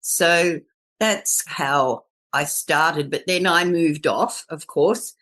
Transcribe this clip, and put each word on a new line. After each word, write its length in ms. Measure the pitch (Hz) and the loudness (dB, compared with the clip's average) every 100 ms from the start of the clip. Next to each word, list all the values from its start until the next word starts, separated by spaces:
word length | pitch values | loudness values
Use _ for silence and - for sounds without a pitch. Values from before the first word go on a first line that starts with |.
So 600 | - - 170 170 175 160 - _ _ _ | -4 0 2 2 2 -2 -8 _ _ _
that's 440 | 220 208 - - - | -2 -2 -2 -4 -4
how 580 | - 139 143 131 113 _ _ _ | -4 0 2 2 -2 _ _ _
I 120 | 135 | -4
started. 680 | 147 - - 151 160 156 143 | -2 -6 0 2 2 0 -4
But 160 | 143 - | -6 -2
then 200 | 180 185 | 0 2
I 180 | 170 | 2
moved 420 | 175 170 165 151 151 | 2 2 2 2 0
off, 380 | 104 240 - - | 0 -2 -4 -12
of 180 | 156 - | -14 -8
course. 480 | - 156 233 - - | 0 2 2 -4 -16